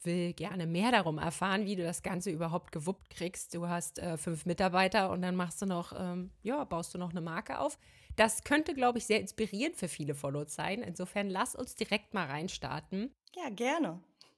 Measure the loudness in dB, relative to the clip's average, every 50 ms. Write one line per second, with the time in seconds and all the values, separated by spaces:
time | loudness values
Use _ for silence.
0 | -4 -2 0 0 0 0 -2 -4 -6 -4 -4 -2 -2 0 2 2 4 6 6 6
1 | 6 4 2 0 0 -2 0 0 0 2 2 2 2 0 0 -2 -2 -2 -2 -4
2 | -2 -2 -2 -2 -2 -2 -2 0 0 0 0 -2 -2 -4 -6 -4 -2 -2 -4 -4
3 | -6 -14 -8 -6 -6 -4 -4 -6 -8 -6 -6 -4 -2 -2 0 -2 -2 -4 -6 -4
4 | -4 -2 -2 -2 -2 -2 -2 -2 0 0 2 4 4 4 6 6 6 6 6 4
5 | 4 4 2 2 2 2 2 2 0 -2 -2 -2 -2 0 0 0 -2 -4 -4 -4
6 | -4 -2 -2 -4 -6 -8 -10 -8 -4 -2 -2 -2 -2 -2 -2 -4 -4 -4 -4 -4
7 | -4 -4 -2 -4 -4 -4 -4 -4 -4 -4 -2 0 0 0 -2 -4 _ -20 -20 -20
8 | -18 0 4 4 6 6 4 0 0 4 4 4 4 2 2 4 4 4 4 4
9 | 2 4 4 4 2 0 -2 -2 -2 -2 0 0 0 -2 0 -2 -4 -4 -4 -2
10 | -2 -2 -2 -2 -2 -2 -2 -2 -4 -6 -4 -2 -2 0 -2 -2 -4 -6 -6 -6
11 | -6 -4 -2 -2 -2 0 0 0 0 -2 -2 -6 -6 -6 -6 -6 -2 0 0 0
12 | 0 _ -2 -2 -2 -2 -2 -2 -4 -4 -6 -6 -6 -4 -4 -6 -6 -4 -4 -4
13 | -4 -4 -8 _ _ _ -10 -8 -6 -6 -2 0 0 2 2 2 2 0 0 -4
14 | -10 _ _ -20 -20 -20 _